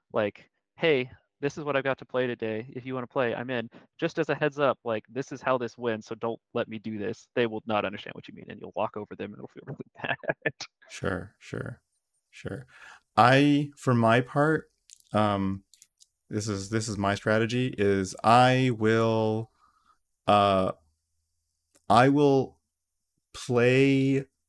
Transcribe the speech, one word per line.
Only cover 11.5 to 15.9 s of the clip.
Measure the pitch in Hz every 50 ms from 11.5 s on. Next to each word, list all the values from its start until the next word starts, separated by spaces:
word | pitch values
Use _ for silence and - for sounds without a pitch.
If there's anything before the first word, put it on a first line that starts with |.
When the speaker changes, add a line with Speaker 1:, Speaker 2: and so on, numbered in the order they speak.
| - 113 120 117 123 - _ _ _ _ _ _ _ _ _ _
Speaker 2:
sure. | - - - - - - 135 - - - - - - - _ _ _ -
I, | 110 120 131 139 143 147 147 143 147 143 -
for | - - 135 123
my | 117 117 113 113 123
part, | 131 - - 147 143 156 160 151 - _ _ _ _ _ - - _ _ -
um, | 104 107 104 101 98 98 95 98 98 - _ _ - _ _